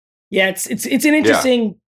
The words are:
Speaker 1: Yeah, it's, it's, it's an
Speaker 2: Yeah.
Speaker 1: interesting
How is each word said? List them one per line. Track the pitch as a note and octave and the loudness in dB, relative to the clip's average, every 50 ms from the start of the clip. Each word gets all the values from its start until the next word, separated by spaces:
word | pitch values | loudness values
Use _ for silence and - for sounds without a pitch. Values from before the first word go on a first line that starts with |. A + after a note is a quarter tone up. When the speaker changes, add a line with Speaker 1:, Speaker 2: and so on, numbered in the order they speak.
| _ _ _ _ _ - | _ _ _ _ _ -6
Speaker 1:
Yeah, | - F#3+ F#3 F#3+ | -2 0 0 0
it's, | F#3+ - - - | -2 -4 -8 -8
it's, | B3 - - | -6 -6 -6
it's | B3 C#4 B3+ - | -2 -2 0 2
an | D4+ D4+ | 2 2
Speaker 2:
Yeah. | D#4 | 4
Speaker 1:
interesting | - A3 - - - C4 B3 A#3+ A3+ G#3 - _ _ | 2 2 2 2 2 2 0 0 0 -2 -6 _ _